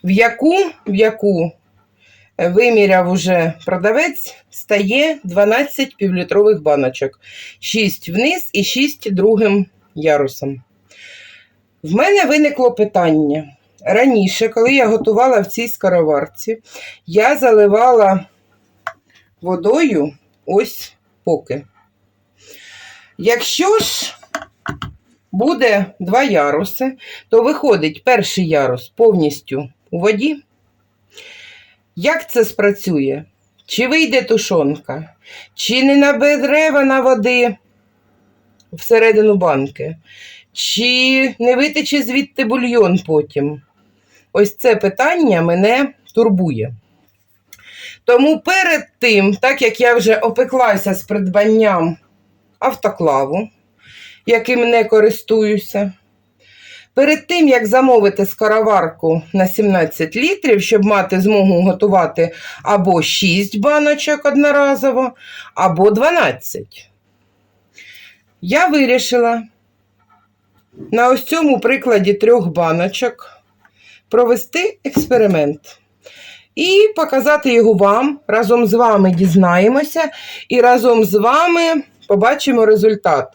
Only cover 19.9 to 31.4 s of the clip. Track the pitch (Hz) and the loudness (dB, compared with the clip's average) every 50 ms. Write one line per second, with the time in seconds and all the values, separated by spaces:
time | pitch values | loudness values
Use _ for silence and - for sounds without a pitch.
19.9 | 208 156 143 147 143 _ _ _ _ _ _ 151 180 202 233 - - - - - | 0 -2 -4 -4 -8 _ _ _ _ _ _ -2 -2 -2 -2 -2 -8 -16 -18 -20
20.9 | _ _ _ _ _ _ _ - 165 - - - 127 147 139 _ _ _ _ _ | _ _ _ _ _ _ _ -4 -4 -4 -4 -10 -10 -10 -10 _ _ _ _ _
21.9 | _ _ _ _ _ _ _ _ _ _ _ - - - - - - - - - | _ _ _ _ _ _ _ _ _ _ _ -20 -20 -20 -20 -20 -20 -20 -20 -20
22.9 | - - - _ _ - 175 214 240 240 - - - - 339 392 427 440 - - | -20 -20 -20 _ _ -4 -2 0 0 0 -4 -6 -4 -2 0 0 0 0 0 -4
23.9 | - - - - - - - _ - - - _ _ _ _ - - - - - | -6 -8 -10 -10 -12 -16 -20 _ -16 -16 -16 _ _ _ _ -14 -12 -12 -14 -14
24.9 | - _ _ _ _ _ _ _ - 185 233 294 349 226 262 226 208 202 190 - | -14 _ _ _ _ _ _ _ -4 -2 0 0 0 0 2 2 2 0 -2 -4
25.9 | - _ 185 175 202 247 277 262 196 160 143 143 139 151 196 190 - - 262 269 | -8 _ -6 -2 0 0 0 2 2 0 0 0 0 -2 -4 -6 -6 -6 -6 -6
26.9 | 262 _ - - - - _ _ - 226 233 269 302 - - 285 208 175 151 156 | -6 _ -20 -20 -20 -20 _ _ 2 2 2 2 -2 -2 0 0 0 0 0 -4
27.9 | 151 - _ 254 254 226 190 - - 190 185 160 156 143 135 123 123 123 - - | -6 -4 _ 0 0 0 0 -4 -4 -4 -2 0 0 0 0 0 -4 -6 -10 -18
28.9 | _ - 226 226 202 175 156 147 147 - _ - 135 131 147 131 _ _ _ _ | _ 2 2 2 4 2 0 -2 -4 -6 _ -10 -10 -10 -10 -12 _ _ _ _
29.9 | - 170 180 208 220 202 247 311 302 285 _ _ _ _ _ _ _ _ _ _ | -8 -4 -2 -2 -2 0 -2 -4 -6 -6 _ _ _ _ _ _ _ _ _ _
30.9 | _ _ _ _ _ - - - - - | _ _ _ _ _ -20 -20 -20 -20 -20